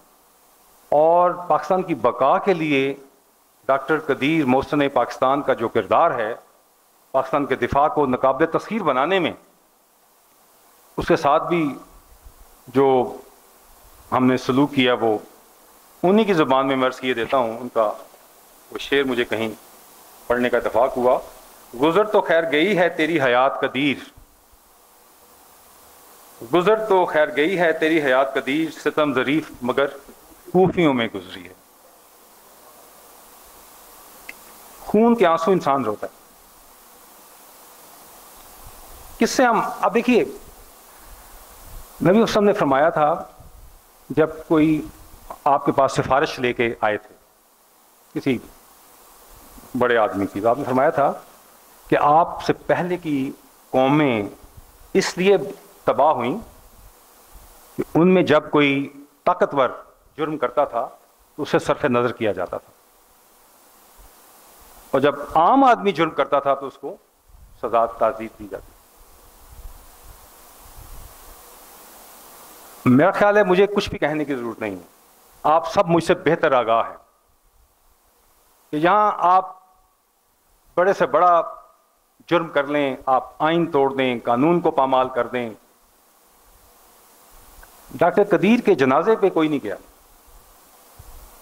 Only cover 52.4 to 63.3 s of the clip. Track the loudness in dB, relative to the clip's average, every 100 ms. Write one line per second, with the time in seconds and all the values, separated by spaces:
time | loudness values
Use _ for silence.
52.4 | -6 -4 -2 -2 -2 -6 -4 -4 -4 -10
53.4 | -20 _ _ 0 2 4 2 0 -4 -10
54.4 | -20 -20 -20 -20 -4 -2 -2 0 2 2
55.4 | 0 -14 -20 -8 -2 2 2 0 -2 -6
56.4 | -10 -20 -20 -20 -20 -20 _ _ _ -20
57.4 | -20 -20 -16 -12 -4 2 4 4 4 2
58.4 | 2 0 2 0 -6 -12 -20 _ -2 0
59.4 | 0 0 -2 -4 -20 _ _ -8 -8 -4
60.4 | -4 -2 -2 -2 -8 -12 _ _ _ -12
61.4 | -4 -2 -2 -2 0 0 -2 -2 -4 -4
62.4 | -6 -10 -14 _ _ _ _ _ _